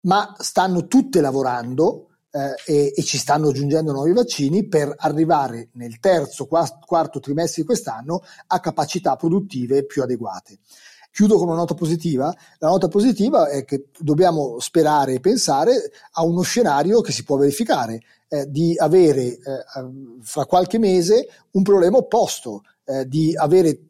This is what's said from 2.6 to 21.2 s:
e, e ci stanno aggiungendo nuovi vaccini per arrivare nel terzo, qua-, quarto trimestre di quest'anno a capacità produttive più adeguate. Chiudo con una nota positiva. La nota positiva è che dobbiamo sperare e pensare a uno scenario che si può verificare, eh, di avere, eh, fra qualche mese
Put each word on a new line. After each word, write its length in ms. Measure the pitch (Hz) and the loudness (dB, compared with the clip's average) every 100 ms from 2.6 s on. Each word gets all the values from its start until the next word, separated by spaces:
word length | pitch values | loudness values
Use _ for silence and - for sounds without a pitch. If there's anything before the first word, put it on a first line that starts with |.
e, 280 | - 147 143 - | 0 2 2 0
e 60 | |
ci 160 | - - | -4 -4
stanno 300 | - 147 151 | 0 0 2
aggiungendo 440 | 131 143 156 160 | 0 0 0 -2
nuovi 200 | 139 147 | -2 0
vaccini 540 | 196 247 - 139 175 208 | 2 0 -2 0 0 0
per 260 | 165 143 147 | 0 0 -2
arrivare 720 | 156 151 160 160 135 117 113 | -4 0 2 2 0 -8 -16
nel 240 | 123 120 113 | -16 -16 -4
terzo, 460 | 190 175 143 - 139 | 2 2 0 -8 -2
qua-, 320 | 165 160 - | 0 -2 -6
quarto 360 | _ 170 160 147 | _ -2 -2 -6
trimestre 420 | 135 143 160 - | -6 -4 -4 -4
di 40 | 151 | -2
quest'anno 540 | 240 - 113 123 175 - - - | -4 -4 -12 -8 -8 -8 -20 -6
a 120 | 185 | -4
capacità 560 | 170 151 147 180 180 131 | -4 -4 -4 -4 -2 -2
produttive 680 | 165 185 196 131 120 139 | 0 -2 -2 -8 -2 -2
più 180 | 139 - | -2 -4
adeguate. 560 | 127 123 110 92 _ 98 _ _ - - _ | -4 -6 -8 -12 _ -20 _ _ -20 -20 _
Chiudo 260 | - 208 208 | 0 4 4
con 100 | 170 | 2
una 80 | 165 | -2
nota 180 | 170 | -2
positiva. 600 | 165 160 165 165 135 143 175 _ _ | -2 -4 -2 -2 -2 -4 -6 _ _
La 100 | 156 | 0
nota 200 | 185 180 | 2 2
positiva 600 | 202 233 202 208 285 151 | 2 2 2 2 2 2
è 160 | 143 | -2
che 220 | - 139 - _ | -4 -8 -8 _
dobbiamo 600 | 156 147 180 165 139 117 | -2 2 2 2 -4 -6
sperare 540 | - 170 151 151 135 | -2 2 2 2 0
e 60 | 131 | 0
pensare 720 | 180 240 - 139 165 262 - - - | 0 0 0 0 2 0 -2 -14 -14
a 100 | - | -2
uno 200 | 165 175 | 0 0
scenario 580 | 175 - 220 143 156 226 | -2 0 2 2 2 2
che 120 | - | 0
si 120 | - | -6
può 120 | - 139 | -2 2
verificare, 640 | 143 143 226 175 117 113 _ _ _ | 2 0 -2 -2 -2 -8 _ _ _
eh, 200 | 147 139 | -6 -4
di 260 | 143 165 165 | 0 0 2
avere, 440 | 160 180 170 135 | 4 6 6 4
eh, 160 | 123 120 - 135 - 135 127 135 131 120 | 0 -6 -10 -10 -10 -14 -14 -16 -20 -20
fra 220 | 117 - | -12 -6
qualche 340 | 135 180 180 226 | 0 2 2 0
mese 500 | 214 185 170 220 | 2 2 2 0